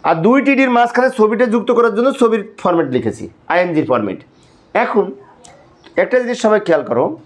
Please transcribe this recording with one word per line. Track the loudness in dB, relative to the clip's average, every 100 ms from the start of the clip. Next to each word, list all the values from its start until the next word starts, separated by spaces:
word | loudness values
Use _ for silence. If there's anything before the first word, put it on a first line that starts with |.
আর | 0
দুই | 0 2 2
টিডির | 2 2 2
মাঝখানে | 2 2 2 0
ছবিটা | 2 0 2 0
যুক্ত | 0 0
করার | 2 2 2
জন্য | -2
ছবির | 2 0 0 -6 -6
ফরম্যাট | -2 0 0
লিখেছি, | -2 -4 -8 -14 _ -4
আইএমজির | -2 0 -2 0
ফরম্যাট। | -2 -2 -8 -16 _ _ _ _
এখন | -4 -2 -2 -2 -8 -20 -20 -20 -20 _ _ -8 -4
একটা | 0 0
জিনিস | -2 -2
সবাই | 0 0
খেয়াল | 2 0
করো | 0 -2 -2 -4